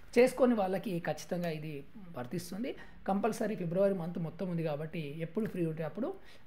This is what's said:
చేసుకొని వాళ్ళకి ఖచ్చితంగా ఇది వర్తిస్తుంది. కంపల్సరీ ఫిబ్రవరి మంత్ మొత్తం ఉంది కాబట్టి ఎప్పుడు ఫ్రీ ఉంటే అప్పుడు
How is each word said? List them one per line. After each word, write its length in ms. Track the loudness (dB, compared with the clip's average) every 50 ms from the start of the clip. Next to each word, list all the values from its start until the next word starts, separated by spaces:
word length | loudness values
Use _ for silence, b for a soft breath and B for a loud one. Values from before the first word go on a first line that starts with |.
| B B 6 8
చేసుకొని 360 | 8 8 8 6 6 6 6
వాళ్ళకి 440 | 6 4 2 2 0 0 -2 -2 -2
ఖచ్చితంగా 520 | 0 -2 -2 -4 -4 -4 -2 -2 0 -2
ఇది 340 | -2 -4 -4 -6 -8 -8 -10 -12 -14 -14 -14 -10 -8 -8
వర్తిస్తుంది. 580 | -6 -4 -4 -4 -4 -6 -6 -6 -4 -6 -6 B B B B B -2 0
కంపల్సరీ 460 | 2 2 2 2 0 0 0 -2 -2
ఫిబ్రవరి 400 | -2 -2 0 4 4 6 6 4
మంత్ 240 | 2 -2 -4 -4 -2
మొత్తం 320 | -4 -4 -4 -4 -4 -2
ఉంది 120 | 0 0 0
కాబట్టి 520 | 0 0 -2 -4 -4 -4 -4 -6 -6 -4 -6
ఎప్పుడు 260 | -6 -4 -2 -2 -2
ఫ్రీ 200 | 0 0 0 0
ఉంటే 180 | 0 0 -2 -4
అప్పుడు 300 | -4 -4 -2 -2 -2 -4 B B B B B B